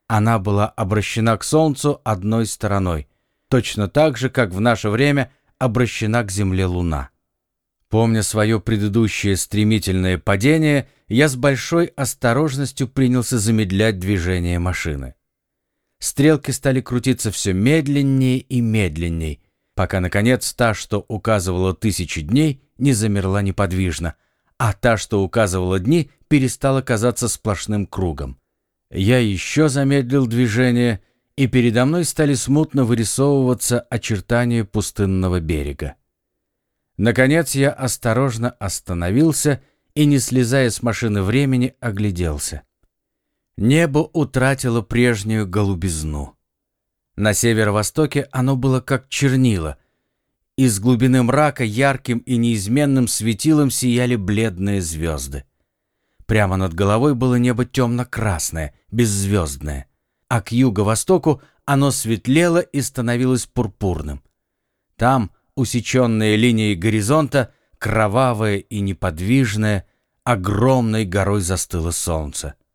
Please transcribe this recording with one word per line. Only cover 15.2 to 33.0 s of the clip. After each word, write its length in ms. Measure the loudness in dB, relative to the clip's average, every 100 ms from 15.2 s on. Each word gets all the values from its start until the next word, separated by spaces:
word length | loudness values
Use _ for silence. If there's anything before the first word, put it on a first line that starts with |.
| _ _ _ _ _ _ _ -12
Стрелки 520 | -8 2 4 4 0
стали 280 | -4 -2 -2
крутиться 500 | -2 -2 0 -2 -2
все 220 | -4 -2
медленнее 880 | 0 2 2 0 0 2 2 2 0
и 220 | -2 -2
медленней, 800 | 0 0 0 -2 -4 -4 -6 -8 _ _ _ -4
пока, 240 | -2 -2
наконец, 540 | -2 0 2 0 -2
та, 200 | -2 -2
что 300 | -2 -4 -6 -6
указывала 640 | -6 0 0 0 0 0 0
тысячи 460 | -2 -2 -4 -8
дней, 420 | -2 2 2 -2 _ -2
не 160 | 0
замерла 480 | 2 0 0 0 0
неподвижно, 720 | -2 -2 -2 0 -2 -2 -6 -8 _ _ _ -4
а 140 | -4
та, 240 | 0 0 0
что 260 | 0 -2
указывала 560 | 0 0 0 0 0 0
дни, 320 | 2 0 0 _ 0
перестала 520 | 2 2 -2 -2 0
казаться 460 | 0 0 0 0 -4
сплошным 580 | -4 -4 -4 -4 -4 -4
кругом. 540 | -4 -4 -4 -8 -12 _ _ _ _ _
Я 300 | -2 2 2
еще 480 | 2 -2 -4 0 0
замедлил 580 | 2 0 0 2 0 0
движение — 760 | 0 0 2 2 2 0 -2 _ _ _ -2
и 120 | 0
передо 380 | 2 2 2 2
мной 200 | 0 -2
стали 280 | 0 0
смутно 500 | 0 0 0 2 0
вырисовываться 960 | 2 0